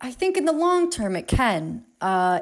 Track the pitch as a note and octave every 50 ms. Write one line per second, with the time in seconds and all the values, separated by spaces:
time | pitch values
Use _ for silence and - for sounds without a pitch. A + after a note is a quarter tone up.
0 | - B3+ B3 - F#4 F#4 F#4 F#4+ C#4+ E4 D#4+ D4+ E4 F4 F4+ F4+ F4 E4+ E4+ -
1 | A3 G3 F#3 E3+ - - - - C4 A#3 F#3+ D#3+ D#3+ D#3+ - A#3 - _ _ _
2 | - F#3+ F#3+ F#3 F#3 F3+ F3+ F3+